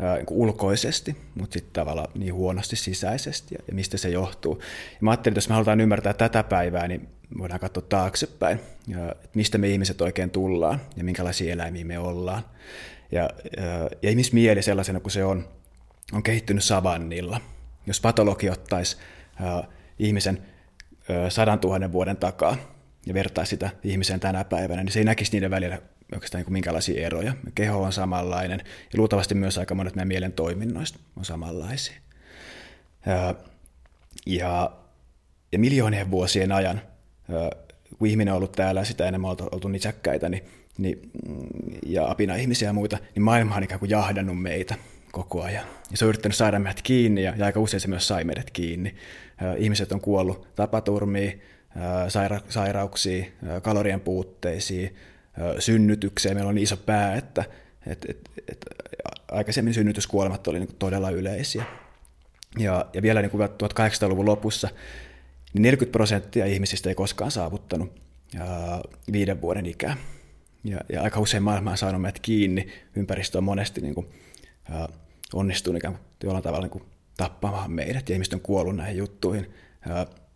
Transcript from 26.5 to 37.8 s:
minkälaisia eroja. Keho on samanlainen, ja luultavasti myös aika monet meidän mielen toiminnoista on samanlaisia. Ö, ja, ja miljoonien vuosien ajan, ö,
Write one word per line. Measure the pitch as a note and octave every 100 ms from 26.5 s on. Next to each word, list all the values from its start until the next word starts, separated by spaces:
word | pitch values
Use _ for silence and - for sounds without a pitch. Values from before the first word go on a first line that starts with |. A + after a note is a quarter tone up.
minkälaisia | F#2+ F2 E2 F#2+ D#2+ E2
eroja. | E2 A2 C3 -
Keho | - G#2+ G2+
on | F#2+
samanlainen, | F#2+ F#2 F2+ F2+ F2+ F#2 F#2 - - -
ja | G#2+
luultavasti | A2 G2+ F#2+
myös | G2+ F#2+ G2
aika | F#2
monet | F#2+ F#2
meidän | F#2 F#2+
mielen | F#2 F#2
toiminnoista | F2 E2+ F2+ A2+ E2+ D#3 - - -
on |
samanlaisia. | F#2+ E2 E2 E2 F2+ C3+ - - - - - - - - - - _ _ -
Ö, | F2+ F2+ F2+ - - - _ - _ _ - -
ja, | F2+ F2+ F2 F2+ - - _ _ _ _ _ -
ja | G2+
miljoonien | B2 C#3 A2 G2+ F#2
vuosien | F#2 F2+ G2+ F#2+
ajan, | G2 F#2 G#2 - - _ _ -
ö, | E2 E2+ - - -